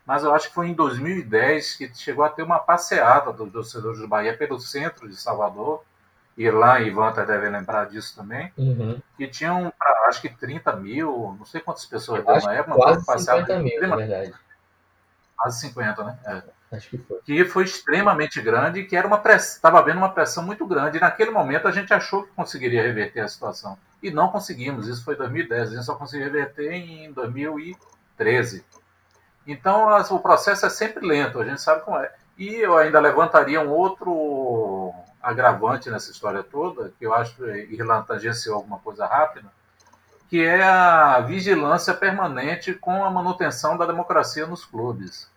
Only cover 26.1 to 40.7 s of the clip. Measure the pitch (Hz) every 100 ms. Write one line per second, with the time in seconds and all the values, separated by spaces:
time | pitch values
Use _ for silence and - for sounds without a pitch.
26.1 | 143 139 143 143 - 147 180 170 160 156
27.1 | 131 120 131 151 151 165 185 _ _ _
28.1 | - 107 123 101 95 - _ _ _ _
29.1 | _ _ _ - 143 190 208 214 208 202
30.1 | 185 - 208 202 196 190 - 214 - 185
31.1 | 147 135 123 113 139 160 156 208 156 135
32.1 | - _ - 196 226 202 165 156 151 147
33.1 | 160 165 160 139 156 147 156 185 - 180
34.1 | 160 151 135 127 113 104 95 92 - -
35.1 | _ 120 117 123 95 113 127 127 107 -
36.1 | - 107 98 95 143 175 127 98 - 113
37.1 | 117 117 - 120 104 104 107 113 110 -
38.1 | 107 113 117 113 104 104 101 110 104 95
39.1 | 135 156 131 101 _ _ _ _ _ _
40.1 | _ _ 170 165 185 190